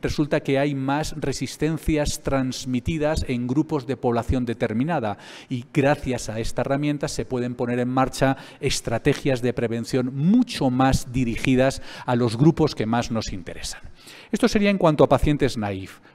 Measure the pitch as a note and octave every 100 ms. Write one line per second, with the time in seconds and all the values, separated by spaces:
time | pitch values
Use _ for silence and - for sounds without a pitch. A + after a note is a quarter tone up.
0 | - - D3 D#3 - C3+ D3 C3+ C3+ C#3+
1 | D#3+ D3+ C#3 B2+ C3 - D3+ D#3+ - D3+
2 | C#3+ - - C3+ C3 - B2+ B2 C#3+ D#3+
3 | D3 D#3 - A#2+ B2 C#3+ D#3 D#3 B2 B2
4 | B2 A#2 - B2+ A#2+ A2+ A#2 A2 D3 D#3+
5 | G#2+ G2 - - - B2 - D3+ C3+ D3
6 | C3 A#2+ - A2 A2+ - B2 C#3 D3 D3
7 | D3 - A#2+ B2+ B2 B2 A#2+ B2 B2 C3
8 | C3 - C3+ C3+ - - C3+ - - A2+
9 | D3 C3+ C#3+ B2+ B2 A#2 A2+ A#2 A2+ B2+
10 | B2+ C3+ D#3+ A#3+ - - C#3 B2+ C3+ B2+
11 | - B2+ A#2 A2 C3+ B2+ C3+ - - -
12 | - B2 A#2+ A2+ D#3 - D3+ - A2 A#2
13 | A#2 A2+ - G2+ F2 - - - - -
14 | - - - G#3 A#3 A3 G3+ G3 E3+ D3+
15 | C3+ C3+ D3+ C#3+ C3+ - G#2 F#2+ F#2+ -
16 | -